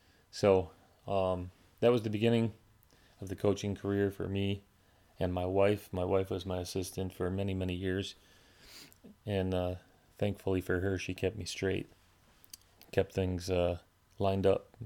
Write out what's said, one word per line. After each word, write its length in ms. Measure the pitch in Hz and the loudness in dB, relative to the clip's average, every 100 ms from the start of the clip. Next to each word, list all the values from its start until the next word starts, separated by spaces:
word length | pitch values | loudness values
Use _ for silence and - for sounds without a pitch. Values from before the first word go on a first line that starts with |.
| _ _ _ | _ _ _
So, 400 | - 104 95 87 - _ _ - | 2 4 6 2 -10 _ _ -4
um, 440 | 98 92 92 90 - _ _ | 0 0 -2 -6 -14 _ _
that 120 | 120 | 4
was 120 | 123 | 4
the 60 | 110 | 2
beginning 440 | 104 117 117 113 - _ _ _ _ _ - | 0 2 4 2 -4 _ _ _ _ _ -16
of 100 | 95 | -12
the 60 | 95 | -2
coaching 400 | 104 95 104 95 | 0 2 -2 -4
career 360 | 98 101 101 | 0 2 2
for 160 | 98 95 | 0 -4
me 360 | 98 98 101 - _ _ _ _ - | -2 0 -2 -8 _ _ _ _ -4
and 140 | 92 | -2
my 120 | 90 90 | 0 0
wife. 440 | 98 101 104 - | 4 4 2 -4
My 140 | 90 92 | -4 0
wife 240 | 95 92 | 0 0
was 160 | 92 90 | -4 -4
my 140 | 90 | -6
assistant 540 | 87 95 90 - 95 | -4 -6 -6 -6 -6
for 160 | - 90 | -4 -4
many, 240 | 95 98 | -2 -2
many 200 | 95 92 | -2 -2
years, 420 | 90 95 92 98 - _ - _ - - - - - - - 107 | -2 -2 -2 -4 -12 _ -20 _ -20 -20 -20 -20 -20 -20 -14 -4
and, 280 | 98 92 | -2 0
uh, 220 | 92 90 92 - _ _ - | -2 -2 -6 -12 _ _ -4
thankfully 440 | 104 98 - 95 | -4 -2 -2 -2
for 180 | 92 90 | 0 -2
her, 180 | 98 92 | -2 -4
she 160 | - | -6
kept 240 | 92 95 107 | -4 -4 -4
me 80 | 90 | -8
straight, 460 | - 95 95 - _ _ _ _ _ _ - _ _ - | -4 -2 -2 -6 _ _ _ _ _ _ -20 _ _ -4
kept 220 | - 95 | 0 0
things, 360 | 98 92 90 92 | 0 -2 -2 0
uh, 300 | 90 87 85 - _ _ - | 2 2 0 -8 _ _ -2
lined 260 | 98 95 95 | 0 4 4
up 240 | 98 - - | 2 -2 -16